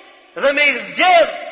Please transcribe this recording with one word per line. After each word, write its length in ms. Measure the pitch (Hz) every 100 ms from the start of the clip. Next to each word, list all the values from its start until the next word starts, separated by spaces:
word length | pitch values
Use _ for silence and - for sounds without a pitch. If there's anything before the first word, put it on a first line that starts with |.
| - _ _ 165
dhe 180 | 247
me 120 | 285 294
i 60 | 240
zgjedh, 580 | 196 170 349 359 302 - -